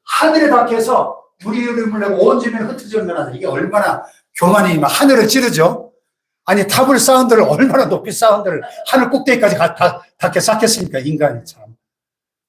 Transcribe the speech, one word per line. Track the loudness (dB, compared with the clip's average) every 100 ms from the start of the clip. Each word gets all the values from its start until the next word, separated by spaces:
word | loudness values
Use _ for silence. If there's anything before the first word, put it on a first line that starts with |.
하늘에 | -6 0 2 4 4
닿게 | 4 2 0
해서 | 0 0 -2 -8 _ _ -8
우리 | -4
이름을 | -4 -4 -4 -4
내고 | -2 2
온 | 2 2
주민을 | -2 -6 -8
흩어지게 | -10 -8 -6
하자. | -4 -6 -8
이게 | -8 -8
얼마나 | -6 -2 -2 -2 -4 -10 _ _ -2
교만이 | 2 4 2 0
막 | 0
하늘을 | 2 4 4 4
찌르죠? | 2 0 2 0 0 -14 _ _ _ _ _
아니, | -2 0 0
탑을 | 0 2 2
쌓은 | 4 4 4
데를 | 4
얼마나 | 2 2 2 2 0
높이 | -2 -6
쌓은 | 0 2 2
데를 | -2 -6 -10 -14 -2
하늘 | 0 0
꼭대기까지 | -2 0 0 2 2
가-, | -2
닿-, | 0 -2 -2 -16 -6
닿게 | -4 -2
쌓겠습니까? | 0 0 0 -2 -4 -6
인간이 | -6 -2 -2 -4
참. | -14 -20 -20 -20 _ _ _ _ _ _